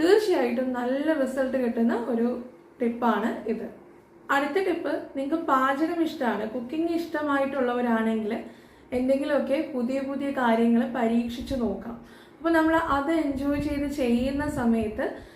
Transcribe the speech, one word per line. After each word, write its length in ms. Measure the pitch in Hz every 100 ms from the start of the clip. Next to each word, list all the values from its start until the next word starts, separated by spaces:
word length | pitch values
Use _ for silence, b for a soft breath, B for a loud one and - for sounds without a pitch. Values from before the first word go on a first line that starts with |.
തീർച്ചയായിട്ടും 720 | 320 427 415 320 247 240 254
നല്ല 480 | 247 240 269 302 311
റിസൾട്ട് 360 | 254 277 262 262
കിട്ടുന്ന 480 | 240 233 233 415 453
ഒരു 340 | 233 233 254 - - - -
ടിപ്പാണ് 680 | 233 - 233 208 226 - 220
ഇത്. 220 | 214 - - - - - - -
അടുത്ത 340 | 277 294 294 381
ടിപ്പ്, 360 | 330 - 311 - 277
നിങ്ങൾക്ക് 260 | 277 320
പാചകം 600 | - 269 269 277 320 339
ഇഷ്ടമാണ്, 480 | 320 - 240 202 220
കുക്കിംഗ് 420 | 254 - 320 339
ഇഷ്ടമായിട്ടുള്ളവരാണെങ്കിൽ 1500 | 330 - 302 302 277 269 277 247 247 240 226 220 220 208 226 - B B B B
എന്തെങ്കിലുമൊക്കെ 800 | 254 254 269 302 277 233 277 320
പുതിയ 260 | 254 233 269
പുതിയ 300 | 269 277 277
കാര്യങ്ങൾ 640 | 269 247 226 233 233 240 254
പരീക്ഷിച്ച് 580 | 226 233 233 - -
നോക്കാം. 520 | 269 220 196 233 233 B B B B
അപ്പോൾ 120 | 330
നമ്മൾ 240 | 330 320 320
അത് 360 | 320 277 330
എൻജോയ് 480 | 330 294 262 277 285
ചെയ്ത് 300 | 294 285 285
ചെയ്യുന്ന 600 | - 247 240 262 285 302
സമയത്ത് 680 | - 233 226 214 214 285 B B